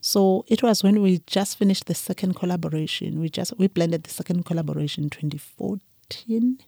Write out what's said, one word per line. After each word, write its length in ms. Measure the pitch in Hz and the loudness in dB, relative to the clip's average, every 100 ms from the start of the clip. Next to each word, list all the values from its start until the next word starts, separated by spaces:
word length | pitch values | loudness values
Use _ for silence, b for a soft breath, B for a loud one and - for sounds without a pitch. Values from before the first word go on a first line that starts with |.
So 440 | - 208 190 190 - | 0 2 4 2 2
it 160 | 226 | 2
was 200 | 240 202 | 4 4
when 200 | 196 208 | 4 4
we 180 | 196 180 - | 4 2 0
just 320 | - 190 - | -2 -2 0
finished 280 | 202 190 - | 0 0 -2
the 80 | |
second 400 | 170 - 190 190 180 | -6 -4 -4 -2 -2
collaboration, 800 | 180 180 165 156 156 - 165 160 | -2 -2 -2 -4 -4 -6 -6 -4
we 80 | 160 | -4
just, 240 | - - - | -4 -6 0
we 80 | 190 | 0
blended 380 | - 165 165 | 2 0 0
the 60 | - | -6
second 340 | - - 175 | -12 -4 -4
collaboration 600 | 175 165 156 151 147 - | -2 -4 -2 -2 -4 -4
in 60 | 147 | -6
twenty 280 | - 151 147 | -4 -6 -6
fourteen. 1200 | - _ 196 196 _ _ _ - 233 226 240 262 | -12 _ -6 -6 _ _ _ -16 -4 0 2 0